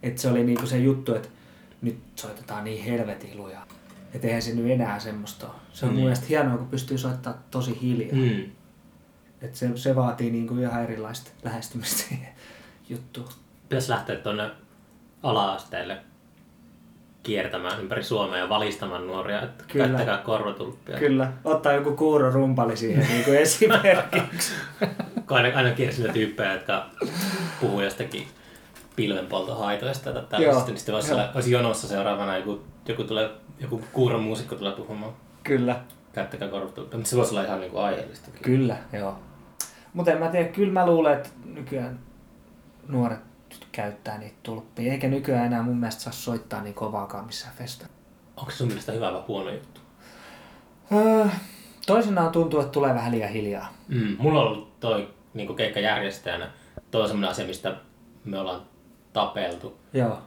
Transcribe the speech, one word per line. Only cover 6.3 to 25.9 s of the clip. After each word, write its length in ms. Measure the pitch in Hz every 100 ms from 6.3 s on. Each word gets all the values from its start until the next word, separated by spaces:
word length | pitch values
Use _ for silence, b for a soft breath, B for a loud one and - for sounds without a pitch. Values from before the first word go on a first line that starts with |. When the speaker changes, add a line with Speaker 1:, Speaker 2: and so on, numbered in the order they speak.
| 151 139 120
Speaker 1:
kun 100 | 123
pystyy 300 | 131 - 131
soittaa 360 | 131 127 127 117 -
tosi 280 | 131 127 113
hiljaa. 320 | 127 117 107
Speaker 2:
Mm. 360 | 135 127 101 95 - - - - - _ _ _ -
Speaker 1:
Et 120 | 123
se, 160 | - 123 120
se 180 | 139 131
vaatii 340 | 123 117 117
niinku 240 | 117 113
ihan 280 | 123 123 117
erilaista 480 | 117 110 110 123 - -
lähestymistä 600 | 117 113 - 120 - - -
siihen 200 | - - B B B B B -
juttuun. 400 | 123 - - 123 - - - -
Speaker 2:
Pitäis 200 | 131 -
lähteä 280 | 113 - -
tonne 340 | 107 104 107 - - - - - - _
ala-asteelle 760 | 139 110 98 95 - 90 87 98 - - _ _ - - - - - - - -
kiertämään 580 | - 104 - 92 90 101
ympäri 240 | 95 113
Suomea 340 | 101 110 98 90
ja 100 | 90
valistamaan 580 | 107 107 101 101 87 90
nuoria, 360 | 95 101 104
että 220 | 123 - -
Speaker 1:
Kyllä. 180 | 139 131
Speaker 2:
käyttäkää 320 | 131 117 101
korvatulppia. 800 | - 110 104 98 - - - 135
Speaker 1:
Kyllä. 340 | 147 135 131 -
Ottaa 280 | - 156 151
joku 240 | 143 143 135
kuuro 340 | 156 151 131
rumpali 460 | 131 135 127 117 107
siihen 300 | 113 139 -
Speaker 2:
<laughs> 40 |
Speaker 1:
niinku 180 | 120 127
esimerkiksi. 1200 | 139 160 - 214 220 196 180 - - - 165 - - - - 202 - - - -
Speaker 2:
Kun 100 | 131
aina, 200 | 123 127
aina 120 | 123
kiersi 300 | 117 131